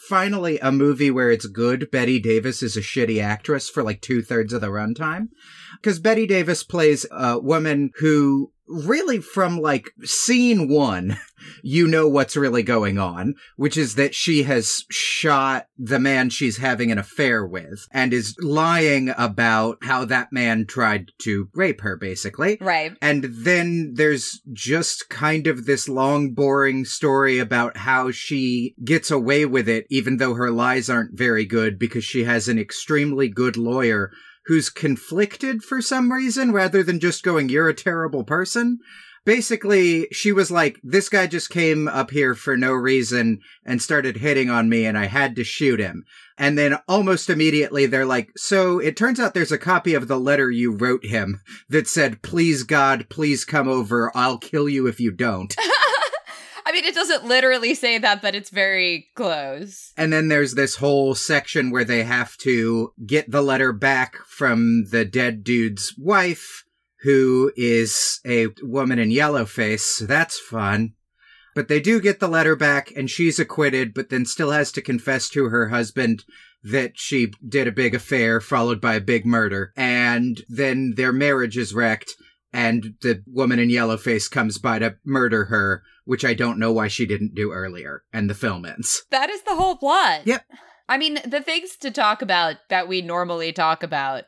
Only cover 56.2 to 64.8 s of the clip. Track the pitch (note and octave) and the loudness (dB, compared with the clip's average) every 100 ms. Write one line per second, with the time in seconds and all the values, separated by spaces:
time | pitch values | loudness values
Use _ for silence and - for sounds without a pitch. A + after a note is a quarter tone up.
56.2 | - - - - - E4+ D#4+ E4+ E4 D4+ | -12 -20 -20 -10 -4 -2 -2 -2 0 0
57.2 | A3+ B3+ C4 B3+ A#3 D#4 A#3+ A3+ G#3+ G3+ | 2 4 4 2 0 0 0 2 2 0
58.2 | G3+ G3+ G3+ G3 G3 F#3+ F3+ E3 - - | 0 -4 -4 0 0 2 0 -2 -8 -6
59.2 | G3+ D#3 C#3 C#3 G3 F#3 - - D#3+ D#3 | -4 -2 -6 -8 -12 -18 -14 -4 0 2
60.2 | D#3 D3 C#3 A#2+ C3+ - C#3+ C#3 C3+ C3 | 2 2 2 0 -2 0 2 2 2 0
61.2 | - D3 - D#3 B2+ B2 A#2 A#2+ A2+ B2 | 0 -2 0 -2 0 0 0 0 0 -2
62.2 | A#2+ - C3+ A#2+ A2+ A2+ A#2 - G#2+ D3+ | -4 -6 0 2 2 0 -2 -8 -2 -2
63.2 | A#2+ C#3+ C#3 C3 C3 G#2+ C3+ C3 B2+ - | 0 0 2 2 0 0 0 0 -2 -6
64.2 | - - C3+ A#2 A#2 A#2 | -16 -2 0 2 4 2